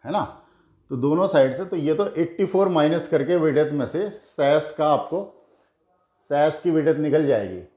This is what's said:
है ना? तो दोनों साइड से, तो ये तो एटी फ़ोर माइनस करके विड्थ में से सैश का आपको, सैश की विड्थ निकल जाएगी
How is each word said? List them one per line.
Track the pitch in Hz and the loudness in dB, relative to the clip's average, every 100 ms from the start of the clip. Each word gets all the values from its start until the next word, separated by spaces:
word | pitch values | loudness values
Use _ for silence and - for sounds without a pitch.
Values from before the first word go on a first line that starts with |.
है | - | -4
ना? | 208 139 - _ _ _ _ _ | -6 -6 -10 _ _ _ _ _
तो | 131 | -4
दोनों | 139 156 190 | 0 2 2
साइड | 170 131 127 | 4 4 2
से, | |
तो | 185 175 | -6 -4
ये | 147 | -2
तो | 156 202 | 0 -2
एटी | - 165 - 190 | -2 -4 -2 -2
फ़ोर | 185 196 | 2 2
माइनस | 170 151 165 151 | 2 2 0 0
करके | 156 135 175 | -2 2 2
विड्थ | 156 143 151 | 2 2 0
में | 147 123 | 0 -4
से | 160 208 | -4 -6
सैश | 202 - - 143 151 151 - | -8 -18 -2 2 2 0 -2
का | 151 | 0
आपको, | 139 - 175 202 - _ _ _ _ _ _ _ _ _ | 0 0 -6 -8 -16 _ _ _ _ _ _ _ _ _
सैश | 143 151 156 | 0 0 0
की | 175 | 0
विड्थ | 160 151 147 | 2 2 0
निकल | 151 151 147 | 2 2 2
जाएगी | 120 98 90 87 | 0 0 -10 -16